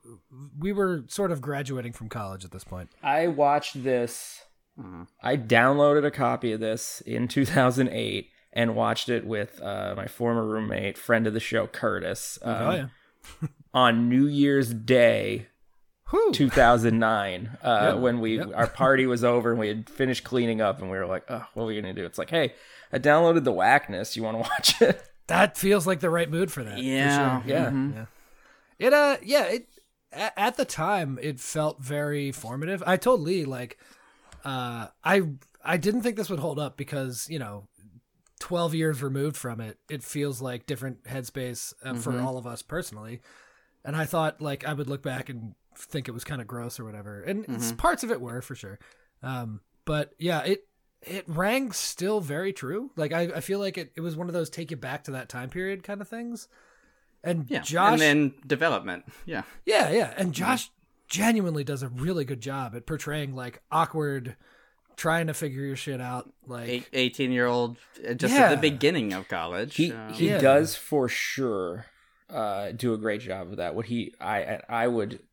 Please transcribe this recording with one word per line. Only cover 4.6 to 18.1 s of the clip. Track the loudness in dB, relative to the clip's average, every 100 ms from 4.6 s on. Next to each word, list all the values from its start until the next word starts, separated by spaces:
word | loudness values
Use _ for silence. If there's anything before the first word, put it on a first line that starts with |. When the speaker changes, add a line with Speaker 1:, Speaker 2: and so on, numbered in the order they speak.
| _ -16
Speaker 1:
Mm-hmm. | -14 -14 -16 _
Speaker 3:
I | -2 -2
downloaded | 4 6 6 6 6 6 2
a |
copy | 0 0 0 -2
of | -2
this | -2 -2 -6 -10 -6
in | -2 0
two | 2 4
thousand | 4 4 4 0
eight | 0 -4 -4 -8 _ _
and | 0 0 2
watched | 0 0 0
it | -2 -2
with, | -4 -4 -8
uh, | -8 -6 -6 -6
my | -8
former | -2 0 2 0
roommate, | -2 -2 -2 -4 -6
friend | 2 2 4
of |
the | 0
show, | -2 -2 -2
Curtis, | -2 -2 -2 -4 -6 -8 -8
Speaker 2:
Oh, | -4
Speaker 3:
um, | -2 0 0 -4 _ _ _ -20 -10
Speaker 2:
yeah. | -10 _
<laughs> | -2
Speaker 3:
on | 4 6 6 4
New | 6 4
Year's | 4 4 4 2
Day, | -2 4 8 8 6 0 -4 -6 _ _ _ _ _ 0
Speaker 2:
Whew. | 4 4
Speaker 3:
two | 4 4
thousand | 8 8 8 6 4
nine, | 4 2 0 -4 -8 -4
uh, | 2 4 4
Speaker 2:
Yep. | 4
Speaker 3:
when | 2